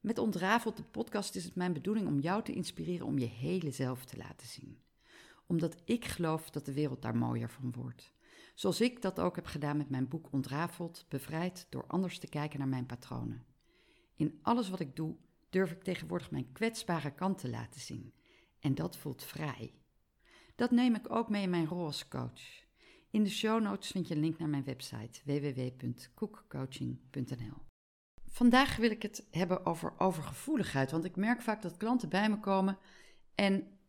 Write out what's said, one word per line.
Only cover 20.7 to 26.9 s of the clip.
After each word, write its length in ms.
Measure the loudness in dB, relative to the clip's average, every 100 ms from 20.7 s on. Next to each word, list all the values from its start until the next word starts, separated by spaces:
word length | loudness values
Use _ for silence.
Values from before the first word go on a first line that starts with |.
neem 240 | 6 6 4
ik 160 | 0
ook 180 | -2 2
mee 120 | 2
in 80 | 2
mijn 180 | 2 2
rol 180 | 0 -2
als 220 | -4 -6
coach. 560 | -6 -6 -8 -20 -20 _ _ -20 -20 _
In 140 | 2
de 60 | 2
show 320 | 2 2 4
notes 300 | 2 -2 -4
vind 160 | -4 0
je 80 | 2
een 60 |
link 160 | 2 2
naar 120 | 0
mijn 140 | 0
website 580 | -2 -6 -8 -8 -10 -10 -2
w 60 |
w 240 | 0 0 -2
w 220 | -4 -4
punt 340 | -6 -6 -12
koekcoaching 840 | -8 -8 -8 -12 -8 -8 -4 -4